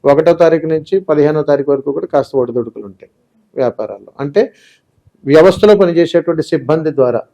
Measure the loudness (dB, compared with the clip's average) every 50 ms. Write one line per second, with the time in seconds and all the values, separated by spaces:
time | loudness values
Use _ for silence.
0 | 4 4 2 4 4 2 4 4 4 2 2 0 -2 -4 -4 -4 -4 -4 -4 -4
1 | -2 0 0 2 2 2 0 -2 0 0 -2 -2 0 -2 -2 -2 -2 -6 -6 -6
2 | -6 -2 -2 -2 -2 -2 -4 -4 -4 -2 -4 -6 -6 -8 _ -16 -18 -18 -20 _
3 | -20 _ _ _ _ _ _ _ _ _ _ -4 -4 -4 -4 -6 -12 -12 -12 -18
4 | -20 -20 _ -12 -10 -4 -2 -2 -2 -2 _ _ _ _ _ _ _ _ _ _
5 | _ _ _ _ _ 2 4 6 6 6 4 4 4 4 4 4 2 0 2 0
6 | 0 2 0 -2 -2 0 -4 -4 -4 -4 -6 -6 -2 -2 -2 -2 -2 -4 0 0
7 | 0 0 0 -4 -8 _